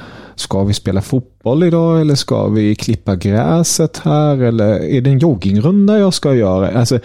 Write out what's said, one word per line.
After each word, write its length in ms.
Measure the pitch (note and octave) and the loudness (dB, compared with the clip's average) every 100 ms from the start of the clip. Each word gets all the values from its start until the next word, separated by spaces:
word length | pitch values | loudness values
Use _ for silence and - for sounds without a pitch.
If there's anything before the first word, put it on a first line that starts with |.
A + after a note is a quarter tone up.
| - - - | -20 -20 -20
"Ska 300 | - - G2 | -14 -6 -2
vi 100 | G2 | -2
spela 260 | G2+ - F#2+ | -2 -2 -4
fotboll 640 | - C3 - _ A2 C#3+ | -2 -4 -6 _ -2 0
idag 380 | F3 E3+ E3 E3 | 2 2 2 2
eller 140 | D#3 | 2
ska 340 | C#3 - A#2 G2+ | 0 -2 -2 0
vi 260 | G#2+ G#2+ | 0 0
klippa 420 | G#2+ - A2+ - F#2 | -2 -2 -4 -2 -2
gräset 840 | G2+ G#2 D3 E3 E3 - D#3 - | 0 0 2 0 0 0 -2 -2
här 380 | D#3+ D3+ D3+ C#3 | -2 0 0 0
eller 420 | B2 A2+ G#2 G2 | 0 0 0 0
är 160 | D#2 C3 | 0 0
det 100 | B2+ | 2
en 80 | C3+ | 2
joggingrunda 800 | E3 G#2 F#2+ G2+ C3 G3+ G3+ G#3+ | 2 0 0 0 2 2 2 2
jag 160 | G3 | 2
ska 200 | - D3+ | 0 0
göra?" 440 | B2+ G2+ F#2 F#2+ A#2+ | 2 2 0 0 0
Alltså 200 | A#2+ B2 | 0 -2